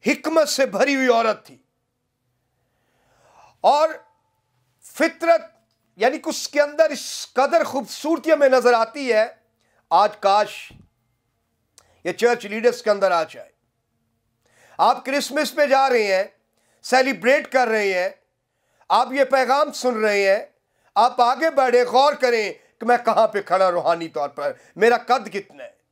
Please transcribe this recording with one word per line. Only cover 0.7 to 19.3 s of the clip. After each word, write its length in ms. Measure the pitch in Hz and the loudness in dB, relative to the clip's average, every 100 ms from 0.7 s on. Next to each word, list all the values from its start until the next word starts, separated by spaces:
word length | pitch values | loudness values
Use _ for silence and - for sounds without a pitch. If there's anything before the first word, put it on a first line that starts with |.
| 190 262 | 0 0
हुई 140 | 277 262 | 0 -2
औरत 360 | 233 226 208 _ | -2 -2 -4 _
थी 200 | 135 _ _ _ _ _ _ _ _ _ _ _ _ _ _ _ _ _ _ - _ | -20 _ _ _ _ _ _ _ _ _ _ _ _ _ _ _ _ _ _ -20 _
और 440 | 185 285 320 311 _ _ _ _ _ _ _ _ | 0 2 0 -2 _ _ _ _ _ _ _ _
फितरत, 840 | - - - - 330 - - _ _ _ _ _ | -20 -4 -4 -2 0 0 0 _ _ _ _ _
यानी 180 | 226 285 | -2 -2
कि 120 | - | -8
उसके 300 | - - 294 | -8 -6 -2
अंदर 320 | 294 294 320 | -2 2 0
इस 420 | 269 - - - - | 0 -12 -14 -8 -2
कदर 260 | 269 330 | 0 2
खूबसूरती 680 | 311 262 214 - 302 320 311 | 0 -6 -8 -10 -4 -4 0
हमें 200 | 302 277 | 2 4
नजर 240 | 262 247 | 4 4
आती 360 | 240 226 294 262 | 2 0 -6 -2
है। 340 | 214 226 - _ _ _ _ _ | 0 0 -6 _ _ _ _ _
आज 220 | 170 208 208 | 2 2 0
काश 540 | 196 202 208 - - - _ _ _ _ _ _ _ _ _ _ _ _ 170 | 0 0 0 -6 -20 -20 _ _ _ _ _ _ _ _ _ _ _ _ -10
ये 80 | |
चर्च 320 | 180 240 233 208 | 0 0 0 -6
लीडर्स 360 | 214 233 233 | -2 -2 -2
के 80 | - | -2
अंदर 220 | 202 196 | 0 2
आ 120 | 175 | 0
जाए। 280 | 160 131 104 _ _ _ _ _ _ _ _ _ _ _ _ - | -4 -12 -20 _ _ _ _ _ _ _ _ _ _ _ _ 0
आप 260 | 185 254 - | 0 0 -2
क्रिसमस 460 | 277 - 277 294 | -4 -2 -4 -4
पे 160 | - 285 | 0 2
जा 200 | 269 269 | 4 2
रहे 280 | 247 208 190 | 0 0 0
हैं, 200 | 202 _ _ _ _ _ | -2 _ _ _ _ _
सेलिब्रेट 640 | - 247 262 214 208 285 302 | 0 2 2 0 2 0 2
कर 200 | 262 240 | 0 0
रहे 260 | 220 202 | 0 0
हैं, 260 | 185 185 190 _ _ _ _ _ _ _ | -2 -4 -6 _ _ _ _ _ _ _
आप 220 | 196 247 | 0 0
ये 120 | 262 | 0
पैगाम 460 | 262 | 0